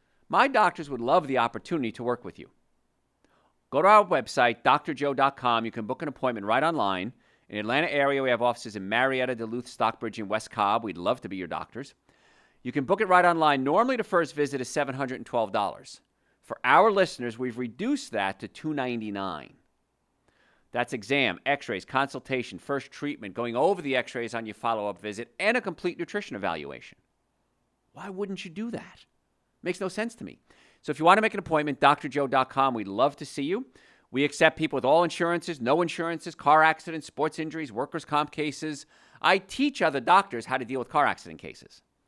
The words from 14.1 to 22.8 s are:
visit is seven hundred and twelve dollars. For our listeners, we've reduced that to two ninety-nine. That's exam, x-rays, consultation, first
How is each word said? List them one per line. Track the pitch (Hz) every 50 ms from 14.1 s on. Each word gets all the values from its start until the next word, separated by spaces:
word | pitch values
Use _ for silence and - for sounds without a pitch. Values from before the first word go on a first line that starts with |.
| 196 175 160 139 -
visit | 147 147 131 139 131 123
is | -
seven | - 156 143 131 127
hundred | 135 139 123 127
and | - 117
twelve | - - 120 110 101 98
dollars. | 107 101 92 - - - - - - _ _ _ _ _ _ _ _ _
For | - 113 - -
our | 123 143 165 202 226
listeners, | 202 196 185 - - - 123 120 110 117
we've | 127 127 110 120
reduced | 127 117 101 127 196 254 294 - - - 117
that | 104 98 95 95 -
to | - 101
two | - - - 156 151
ninety-nine. | 143 127 127 120 113 110 107 101 98 98 95 87 73 60 - - _ _ _ _ _ _ _ _ _ _ _ _ _ _ _ _ _ _ _ _ _ _ _ -
That's | 117 123 - -
exam, | 117 95 107 135 143 135 104 87 - -
x-rays, | 135 143 143 - - 110 92 -
consultation, | - - 131 139 139 - 135 - - 135 127 120 - 98 85
first | - - 143 135